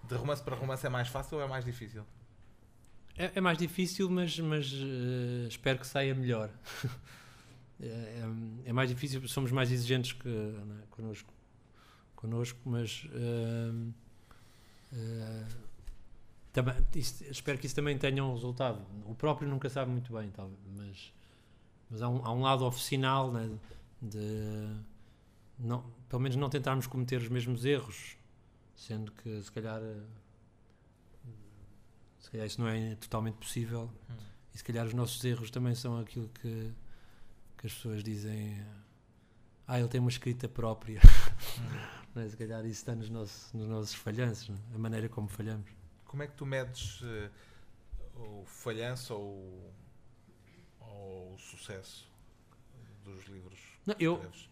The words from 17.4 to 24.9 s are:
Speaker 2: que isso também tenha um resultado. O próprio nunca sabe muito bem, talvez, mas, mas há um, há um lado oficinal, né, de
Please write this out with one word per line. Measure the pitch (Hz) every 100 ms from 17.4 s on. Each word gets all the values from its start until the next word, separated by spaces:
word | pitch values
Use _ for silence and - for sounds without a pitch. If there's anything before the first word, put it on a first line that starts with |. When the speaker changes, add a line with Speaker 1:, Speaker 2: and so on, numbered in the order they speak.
| - 135
Speaker 2:
que | 139
isso |
também | 123 147 139
tenha | 139 135
um | 135
resultado. | 120 120 123 131 107 95 101
O | 101 117
próprio | 151 143 143
nunca | 135 135
sabe | 135 127
muito | 123 120
bem, | 113 104
talvez, | 98 95 98 98 101
mas, | 101 95 - - - - - - - - -
mas | 110
há | 120
um, | 123
há | 120
um | 120
lado | 135 135
oficinal, | 127 123 - 135 131 135 131
né, | 120 113 107 - - - -
de | 110 107 107 107 107 107 107 107 107